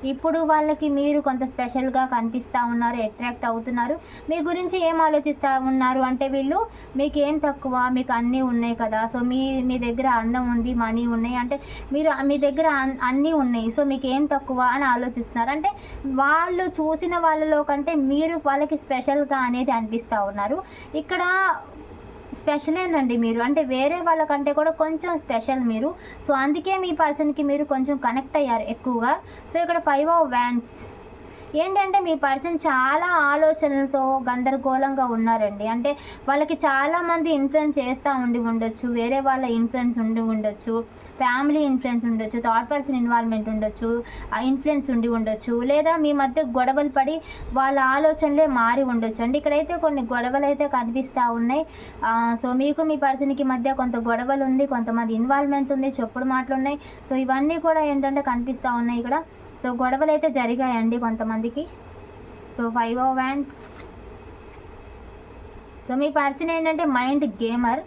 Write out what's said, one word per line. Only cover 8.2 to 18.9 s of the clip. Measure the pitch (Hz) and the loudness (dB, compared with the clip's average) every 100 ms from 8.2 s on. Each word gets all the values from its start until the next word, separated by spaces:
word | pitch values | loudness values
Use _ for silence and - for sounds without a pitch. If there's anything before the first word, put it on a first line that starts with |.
| 240 262 | 2 2
ఉన్నాయి | 262 233 233 233 | 2 0 0 -2
కదా, | 226 220 226 240 | -2 0 -2 -2
so | |
మీ, | 240 254 269 269 | 0 0 0 0
మీ | 254 254 | 0 0
దగ్గర | 240 233 262 | -2 0 2
అందం | 240 226 247 247 | 2 2 0 0
ఉంది, | 233 233 | 0 0
మనీ | 240 226 226 240 | 0 0 0 0
ఉన్నాయి, | 233 233 247 | 0 0 -2
అంటే | 247 277 - - - | -2 -4 -6 -14 -4
మీరు, | 277 311 277 | 0 0 2
మీ | 277 285 | 0 2
దగ్గర | 277 277 320 | 2 2 2
అన్-, | 277 269 262 | 2 0 -2
అన్నీ | 254 262 302 | 0 2 2
ఉన్నాయి, | 320 254 233 226 | 2 2 0 0
so | 226 | 0
మీకేం | 285 269 269 269 294 | 0 0 0 0 2
తక్కువ | 277 277 254 | 0 -2 0
అని | 247 254 277 | 2 2 2
ఆలోచిస్తున్నారు. | 240 254 247 233 240 233 | 2 0 -4 -6 -2 -2
అంటే | 294 359 403 - - 277 | 0 -2 -4 -12 -10 -4
వాళ్ళు | 262 277 311 349 359 | 0 4 4 2 0
చూసిన | 370 - 311 311 359 349 | -2 0 0 0 0 2
వాళ్ళలో | 330 311 311 302 | 2 2 2 2
కంటే | 294 285 285 320 | 2 0 0 0
మీరు | 269 277 320 339 294 | 2 2 0 0 0
వాళ్ళకి | 277 302 302 | 0 0 -2
స్పెషల్‌గా | - | -2